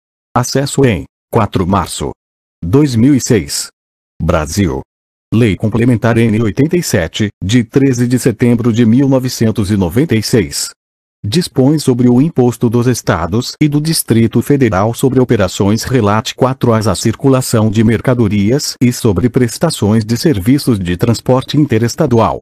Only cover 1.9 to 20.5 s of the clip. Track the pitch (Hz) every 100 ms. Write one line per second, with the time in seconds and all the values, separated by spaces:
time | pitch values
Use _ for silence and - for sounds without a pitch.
1.9 | - 69 - _ _ _ _ 82 127 151
2.9 | 117 127 135 - 117 71 - - _ _
3.9 | _ _ - 80 85 76 80 92 65 -
4.9 | _ _ _ - 104 117 87 110 113 123
5.9 | 117 113 117 117 107 113 - 151 180 -
6.9 | 107 80 - 104 - 92 123 113 143 135
7.9 | 120 123 127 131 107 123 120 113 113 117
8.9 | 120 139 135 127 - 113 107 98 104 90
9.9 | 104 165 110 - 123 76 - - - _
10.9 | _ _ _ 107 151 175 - 131 156 139
11.9 | 123 123 123 160 - 123 117 120 120 120
12.9 | 120 - 95 82 104 131 - 151 147 156
13.9 | 160 - 113 113 120 - 143 120 98 107
14.9 | 117 135 127 123 113 92 - 101 110 -
15.9 | 131 101 107 - - 127 131 120 110 104
16.9 | 90 117 - 139 131 - 117 107 104 113
17.9 | 107 - 123 107 104 101 135 - - 123
18.9 | 123 117 90 123 - 120 - 170 - 101
19.9 | 113 107 117 170 110 95